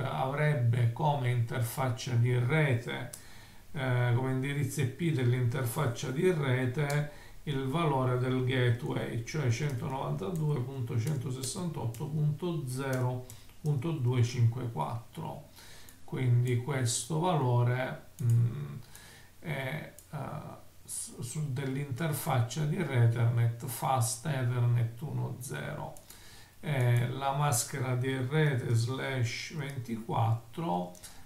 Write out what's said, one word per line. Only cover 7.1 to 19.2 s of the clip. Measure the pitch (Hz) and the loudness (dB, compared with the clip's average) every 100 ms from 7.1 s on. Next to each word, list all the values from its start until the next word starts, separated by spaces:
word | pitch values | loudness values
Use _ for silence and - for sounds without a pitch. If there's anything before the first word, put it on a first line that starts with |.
| - - - | -6 -16 -10
il | - 135 135 | -4 -2 0
valore | 156 156 135 127 123 | 0 2 2 2 2
del | 127 131 | 2 2
gateway, | 123 131 123 117 151 131 - 117 | 2 2 4 2 0 -4 -2 -4
cioè | 117 156 127 | -4 0 0
centonovantadue | 113 151 120 - 131 147 147 190 170 151 139 | 2 0 -2 -2 -2 -2 -2 -2 0 0 0
punto | 123 135 117 113 | -2 -4 -2 0
centosessantotto | 127 139 120 123 131 196 175 - 113 - 147 | 0 0 -2 -4 -6 -4 -4 -4 -4 -4 -4
punto | 156 151 147 175 156 127 | 0 0 0 -2 -4 -4
zero | 127 135 127 123 123 - - - - | -4 -2 0 0 -2 -8 -16 -18 -6
punto | 151 135 165 | -2 0 0
duecentocinquantaquattro. | 143 123 127 117 127 117 127 123 - - 117 - - - - - - - - - - | 0 2 4 2 4 2 2 -4 -4 -4 -6 -10 -10 -8 -10 -14 -20 -18 -18 -18 -16
Quindi | - 143 127 120 123 120 | -8 0 4 4 4 2
questo | 151 135 120 - - 156 | 0 0 0 -2 -2 0
valore, | 180 156 127 123 120 123 135 156 - - | 2 2 4 4 4 2 -2 -6 -12 -2
mm, | 117 117 117 147 143 71 - - - - | 4 6 4 0 -8 -10 -14 -20 -20 -20